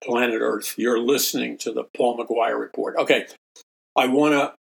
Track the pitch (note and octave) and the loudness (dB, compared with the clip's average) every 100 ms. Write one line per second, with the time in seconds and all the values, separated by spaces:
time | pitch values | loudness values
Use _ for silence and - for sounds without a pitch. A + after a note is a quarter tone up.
0 | - A#2+ B2 A2+ A2+ G#2 - - A#2 A#2 | -2 0 0 0 -2 -2 -6 -4 0 2
1 | A#2+ D3+ - C#3+ B2 - - A2 - - | 2 2 0 -2 -4 -6 -6 -6 -6 0
2 | A#2+ A#2+ A2+ A#2 A2+ G#2 - - A#2+ A2+ | 0 0 -2 0 0 -2 -4 -6 -4 -2
3 | C3 B2+ - - _ - - _ _ - | 2 2 0 -12 _ -20 -20 _ _ 0
4 | B2+ C3+ D3+ C#3+ C3+ - | 2 4 4 4 0 -4